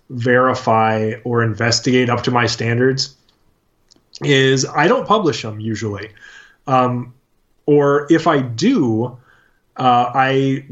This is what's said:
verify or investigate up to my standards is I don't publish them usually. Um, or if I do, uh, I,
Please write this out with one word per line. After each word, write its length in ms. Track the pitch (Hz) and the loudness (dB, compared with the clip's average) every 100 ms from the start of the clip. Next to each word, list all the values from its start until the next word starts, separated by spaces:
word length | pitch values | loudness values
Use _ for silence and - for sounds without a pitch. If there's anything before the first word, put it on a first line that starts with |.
| _ | _
verify 1040 | 127 123 123 131 120 - 110 110 110 110 110 | -6 0 2 2 0 0 2 2 0 -4 -6
or 180 | 123 117 | -4 0
investigate 680 | 113 104 117 113 - 127 123 | 0 0 -2 0 0 0 2
up 140 | 120 | -2
to 80 | - | 0
my 160 | 123 117 | 0 0
standards 680 | - 113 117 127 131 - _ _ _ _ _ _ _ _ _ _ - | -2 -4 0 0 0 -6 _ _ _ _ _ _ _ _ _ _ -10
is 420 | 143 139 135 135 | 0 2 2 0
I 240 | 135 151 226 | -2 0 2
don't 180 | 285 - | 0 0
publish 360 | 214 175 120 | 0 0 -4
them 180 | 113 107 | -10 -8
usually. 500 | 110 110 110 101 107 - - - - _ - | -8 -6 -6 -8 -12 -20 -20 -20 -20 _ -2
Um, 460 | 131 127 123 120 - _ _ _ _ - | 0 0 -2 -8 -18 _ _ _ _ 2
or 400 | 147 143 143 143 | 4 4 2 2
if 160 | 160 160 | 2 4
I 140 | 151 | 0
do, 800 | 127 113 202 262 127 110 123 - _ _ _ _ _ - | -2 -2 0 2 0 -2 -4 -8 _ _ _ _ _ -2
uh, 340 | 127 123 123 | 2 2 2
I, 500 | 135 131 135 135 135 - | 0 0 2 0 -2 -6